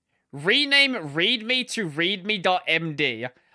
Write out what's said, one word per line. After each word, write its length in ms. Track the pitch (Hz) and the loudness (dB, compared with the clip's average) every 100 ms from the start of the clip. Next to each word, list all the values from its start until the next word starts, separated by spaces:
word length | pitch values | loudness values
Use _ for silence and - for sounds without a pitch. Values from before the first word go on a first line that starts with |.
| _ _ _ | _ _ _
rename 600 | 143 160 262 285 277 277 | -4 2 2 4 4 4
readme 760 | 247 156 147 190 247 220 254 240 | 0 -4 0 0 0 -2 -2 -2
to 160 | - 185 | -4 -4
readme 520 | 143 175 202 196 214 | -2 -2 -2 -4 -2
dot 220 | 185 180 - | 0 0 0
M 300 | 160 165 147 | 0 0 -2
D. 300 | 143 113 123 - _ | -2 -2 -8 -10 _